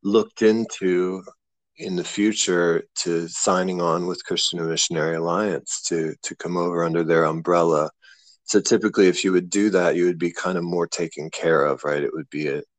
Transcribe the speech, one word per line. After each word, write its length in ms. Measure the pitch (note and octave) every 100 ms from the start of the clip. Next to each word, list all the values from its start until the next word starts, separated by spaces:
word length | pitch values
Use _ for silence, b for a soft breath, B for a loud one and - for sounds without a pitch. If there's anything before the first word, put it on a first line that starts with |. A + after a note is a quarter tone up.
looked 400 | G2+ G#2+ G#2 -
into 800 | A2 A2 A2 - F#2+ F2+ F#2 F#2+ F#2+ - _ _ _ _
in 180 | D#3+ F3
the 80 |
future 800 | E3+ - G#2 G#2 - F2+ E2+ E2+ - -
to 300 | F2+ E2+ E2+
signing 540 | - - F#2 F#2 F2+
on 240 | F2 E2 F2
with 200 | F2 -
Christian 340 | F2 - F2
and 100 | E2
Missionary 460 | D#2+ - E2+ D#2 E2
Alliance 640 | E2+ F2 G#2+ E2 - - -
to, 260 | E2 D#2+ -
to 140 | - -
come 220 | F2 F2
over 260 | F2 E2+
under 200 | E2+ E2
their 200 | E2 E2
umbrella. 640 | D#2+ D#2+ E2 F2 E2+ D#2 D#2 _ b b b b
So 160 | - G#2
typically, 480 | - A2+ G#2+ - F#2+
if 160 | F2+
you 80 | G2
would 180 | F2+ F2+
do 220 | G2+ G#2
that, 240 | F#2 F2 E2
you 100 | F2+
would 140 | F2
be 120 | E2+
kind 260 | - F#2 F2+
of 60 |
more 220 | F2 F2 E2+
taken 460 | - E2 - D#2
care 340 | - E2+ D#2+ D2
of, 180 | C2+
right? 200 | D2 D2
It 100 | C#2+
would 160 | D#2 D2
be 200 | D2 D2+
a 120 | C#2+ -